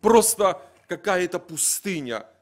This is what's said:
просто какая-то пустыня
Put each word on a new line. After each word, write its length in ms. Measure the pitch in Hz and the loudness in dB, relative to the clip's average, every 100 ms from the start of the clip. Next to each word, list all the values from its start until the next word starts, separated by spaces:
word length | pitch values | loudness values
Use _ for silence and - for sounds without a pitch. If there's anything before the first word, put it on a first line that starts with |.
просто 600 | 214 233 214 - 202 170 - _ _ | 6 4 4 2 0 0 -10 _ _
какая-то 500 | 165 - 185 180 175 | -10 -2 -2 -2 -6
пустыня 880 | 170 156 - - 202 180 131 113 - _ | -10 -6 -4 -4 -4 -6 -6 -8 -10 _